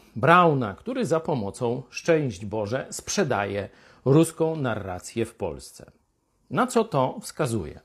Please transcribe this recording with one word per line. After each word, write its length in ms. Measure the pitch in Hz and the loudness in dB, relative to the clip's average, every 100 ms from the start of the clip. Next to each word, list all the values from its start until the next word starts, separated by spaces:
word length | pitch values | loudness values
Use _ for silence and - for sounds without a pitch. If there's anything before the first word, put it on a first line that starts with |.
| - - | -8 0
Brauna, 580 | 131 175 170 139 113 | 6 8 6 4 -2
który 320 | 95 - 262 180 | -6 -8 -4 0
za 140 | 160 | 0
pomocą, 600 | 160 139 98 - 120 120 120 | 0 -4 -4 -4 -2 -2 -8
szczęść 540 | - - 160 139 98 | -6 0 2 0 -6
Boże, 420 | 107 110 104 131 - | -6 -6 -4 -4 -6
sprzedaje 760 | - - - 156 107 101 101 107 - _ _ | -12 -6 -2 0 0 -2 -4 -8 -14 _ _
ruską 520 | 127 147 165 - 160 160 | 4 4 4 0 -2 0
narrację 680 | 131 107 95 90 - 113 | -4 -4 -6 -10 -8 -6
w 100 | 110 | -6
Polsce. 560 | - 92 69 - - - _ _ _ _ _ _ | -4 -8 -8 -14 -20 -20 _ _ _ _ _ _
Na 160 | 170 254 | -2 2
co 180 | 240 | 0
to 340 | 220 143 131 214 | 0 0 0 -2
wskazuje? 600 | - - 143 113 76 - | -14 -4 -2 -2 -6 -12